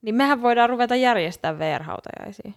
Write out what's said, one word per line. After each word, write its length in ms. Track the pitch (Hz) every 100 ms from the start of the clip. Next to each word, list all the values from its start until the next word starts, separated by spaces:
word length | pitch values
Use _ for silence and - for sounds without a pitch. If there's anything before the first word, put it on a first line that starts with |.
Niin 140 | 220 226
mehän 260 | 277 277
voidaan 280 | 240 240 240
ruveta 260 | 247 240 247
järjestää 640 | 254 226 165 175 160 156
V 180 | 160 143
R-hautajaisia. 720 | 156 90 - - - 202 -